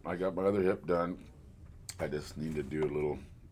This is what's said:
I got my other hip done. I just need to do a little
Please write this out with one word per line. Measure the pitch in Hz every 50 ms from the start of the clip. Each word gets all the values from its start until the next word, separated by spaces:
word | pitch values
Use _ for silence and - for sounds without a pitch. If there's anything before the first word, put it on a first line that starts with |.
| -
I | 82 90
got | 87 92 95 85
my | 87 95
other | 101 101 101
hip | 90 92 104 98 -
done. | - 87 85 87 87 90 - - - - - - - - - - - - - - - - -
I | 82
just | 73 73 76 73 - -
need | 76 78 80 78
to | 76 69
do | 65 76 76 76
a | 71 71
little | 76 76 73 71 67 - - - - - -